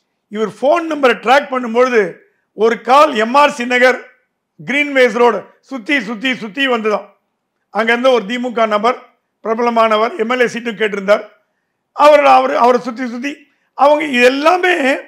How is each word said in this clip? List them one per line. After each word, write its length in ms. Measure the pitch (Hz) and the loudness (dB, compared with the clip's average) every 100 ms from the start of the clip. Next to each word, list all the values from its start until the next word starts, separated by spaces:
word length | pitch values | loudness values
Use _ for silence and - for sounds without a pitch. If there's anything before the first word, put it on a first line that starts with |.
| _ _ _ | _ _ _
இவர் 200 | 208 208 | -6 -6
ஃபோன் 460 | - 269 339 330 | -2 0 0 -2
நம்பரை 220 | 294 254 226 | 0 0 0
ட்ராக் 340 | 214 285 247 | 2 0 0
பண்ணும்பொழுது 640 | 254 240 233 254 233 185 - _ _ _ | -6 -4 0 2 2 -2 -6 _ _ _
ஒரு 280 | - 226 233 | -2 -2 0
கால் 340 | 226 277 302 | 2 4 4
எம் 200 | 226 226 | 0 0
ஆர் 160 | 277 285 | 2 2
சி 160 | 240 240 | 0 -4
நகர் 420 | 247 254 247 - _ _ _ _ - | 2 2 0 -8 _ _ _ _ -16
கிரீன்வேஸ் 480 | 156 277 294 269 247 | -6 -4 -2 2 2
ரோடு 320 | 220 240 202 - _ | 2 0 0 -8 _
சுத்தி, 400 | _ 269 208 285 | _ -12 -4 -4
சுத்தி, 340 | 196 220 262 | -4 -6 -6
சுத்தி 340 | 202 214 202 269 | -6 -8 -4 -2
வந்துதான். 400 | 233 214 196 202 _ _ _ _ _ _ | -2 -2 -4 -6 _ _ _ _ _ _
அங்க 220 | 196 226 | -4 0
இருந்த 180 | 240 262 | 0 2
ஒரு 160 | 240 196 | 0 -2
தி 120 | 247 | -6
மு 140 | 254 | -6
க 140 | 226 220 | -2 -2
நபர், 320 | 208 226 240 - _ _ _ | 0 -2 -4 -10 _ _ _
பிரபலமானவர், 760 | 208 226 240 226 226 214 233 339 | -6 -4 -2 0 0 0 -2 -4
எம் 120 | 226 | -4
எல் 100 | 254 | 0
ஏ 40 | |
சீட்டும் 320 | 233 226 233 190 | -2 -4 -8 -4
கேட்டிருந்தார். 480 | 214 202 196 214 - _ _ _ _ _ _ | -4 -2 0 0 -2 _ _ _ _ _ _
அவர், 320 | - 294 294 | 2 4 6
அவர், 300 | 277 262 262 | 6 4 2
அவரை 260 | 277 240 247 | 2 2 2
சுத்தி, 280 | 247 240 247 | -4 -10 -10
சுத்தி 280 | 240 285 302 _ _ _ | -10 -10 -12 _ _ _
அவங்க 300 | - 277 302 | 0 2 2
இது 200 | 302 247 | 0 2
எல்லாமே 720 | 247 277 311 359 370 339 262 302 | 2 2 2 2 0 0 -2 -4